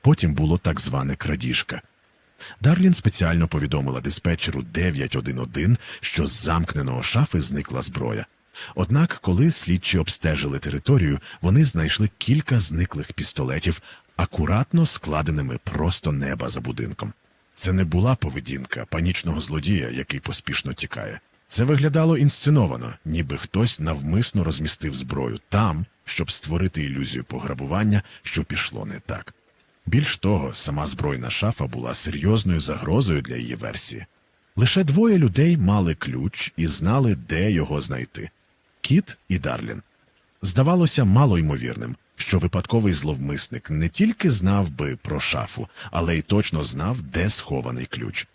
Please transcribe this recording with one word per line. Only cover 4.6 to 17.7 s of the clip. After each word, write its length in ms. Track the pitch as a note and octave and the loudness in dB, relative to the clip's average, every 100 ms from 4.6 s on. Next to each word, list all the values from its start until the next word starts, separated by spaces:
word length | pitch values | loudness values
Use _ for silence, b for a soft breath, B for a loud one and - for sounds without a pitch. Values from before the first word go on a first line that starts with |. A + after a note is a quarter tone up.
дев'ять 540 | A#1 - F2+ C#2+ B1+ C2+ | -6 -2 -2 -2 -4 -4
один 220 | B1 B1+ | -4 -6
один, 400 | A#1+ A#1+ E2 B2 B B | -6 -2 2 0 B B
що 260 | - - D2 | -2 0 0
з 40 | |
замкненого 720 | - - E2 E2+ D2 C2 B1 | 2 2 0 0 -4 -4 -4
шафи 380 | B1 - D3+ E2 | 0 0 2 2
зникла 420 | D2 C#2 C#2 B1+ | 0 -2 -4 -2
зброя. 440 | B1 - A#1+ G#1+ - _ _ B B | -2 -2 -4 -6 -8 _ _ B B
Однак, 440 | - F2+ C3 E3+ - | -4 0 4 2 0
коли 280 | - F2+ D#3 | -2 2 4
слідчі 480 | - - F2+ - F2+ | 2 2 0 0 0
обстежили 600 | D#2+ - D#2+ D2 C#2+ C2+ | 0 0 0 0 -2 -4
територію, 600 | C#2+ C#2 - C3 E2 C#2+ B B | -4 -4 2 4 4 0 B B
вони 240 | F2 A2+ | 2 4
знайшли 460 | D3+ E2+ D#2 - G#2+ _ | 4 2 0 2 0 _
кілька 420 | - C#3 - A#2+ | 0 0 2 2
зниклих 520 | - D#2+ F2+ D2 - | 2 2 -2 -2 -8
пістолетів, 680 | - - - C2 C#2+ - D#2+ B B _ - | -2 -2 -2 -2 0 0 -2 B B _ -6
акуратно 720 | E2+ - D#2 G2+ C3+ E3 E3 | -4 -2 0 0 2 2 4
складеними 720 | - - D2+ D2+ D2+ C2+ A#1+ | 2 0 -2 0 -2 -2 -6
просто 480 | - - E2 - D#2+ | -6 -2 2 2 0
неба 360 | C#2+ C#2 C2 B1 | -2 -2 -4 -2
за 120 | - | -2
будинком. 520 | A#1 A#2+ - G#2 G#2 - _ _ _ | -2 -6 -8 -6 -10 -12 _ _ _
Це 180 | - F#2+ | -2 2